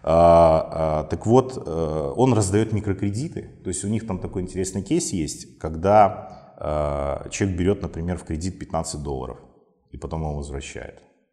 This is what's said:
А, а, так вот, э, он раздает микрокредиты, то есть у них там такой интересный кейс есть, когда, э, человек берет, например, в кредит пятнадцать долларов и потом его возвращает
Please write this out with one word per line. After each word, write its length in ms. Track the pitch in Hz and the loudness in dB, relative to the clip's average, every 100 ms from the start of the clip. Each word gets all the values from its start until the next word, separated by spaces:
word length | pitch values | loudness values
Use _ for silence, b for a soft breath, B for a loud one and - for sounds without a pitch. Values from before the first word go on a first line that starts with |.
А, 960 | 78 82 85 85 82 80 78 80 80 78 | 4 6 8 10 8 6 2 -2 0 0
а, 20 | 76 | -2
так 200 | 82 107 | -4 4
вот, 320 | 123 127 - | 4 4 -6
э, 560 | - 80 78 78 71 69 | -6 -4 -2 -2 -4 2
он 160 | 131 | 4
раздает 380 | 110 92 104 110 | 4 2 2 0
микрокредиты, 880 | 107 98 95 101 101 160 - - - | -2 -2 -2 -2 -4 -6 -8 -12 -12
то 60 | 92 | -8
есть 140 | 90 | -6
у 40 | 98 | -4
них 180 | 110 113 | -4 -4
там 140 | 92 | -6
такой 240 | - 98 | -6 -6
интересный 400 | 90 92 92 101 | -6 -4 -4 -4
кейс 280 | 92 170 170 | -2 -2 -2
есть, 440 | 95 73 - - - | -4 -4 -8 -16 -10
когда, 960 | 82 80 95 104 98 - - - - - 76 76 73 71 71 69 - | -8 -2 4 6 6 2 -14 -20 -20 -8 -4 -2 -2 -2 -4 -4 -8
э, 40 | |
человек 260 | - 101 87 | -2 -2 2
берет, 240 | 90 101 | 0 0
например, 380 | 85 82 85 87 | -4 -6 -6 -6
в 40 | |
кредит 360 | - 80 92 90 | -6 -6 -6 -8
пятнадцать 420 | 73 80 80 76 | -6 -4 -4 -8
долларов 380 | 71 65 64 60 - _ _ _ _ | -6 -8 -8 -12 -18 _ _ _ _
и 80 | 67 | -14
потом 240 | - 80 | -8 -6
его 140 | 78 73 | -4 -6
возвращает 680 | 71 69 - - - - _ _ _ | -8 -10 -10 -14 -14 -18 _ _ _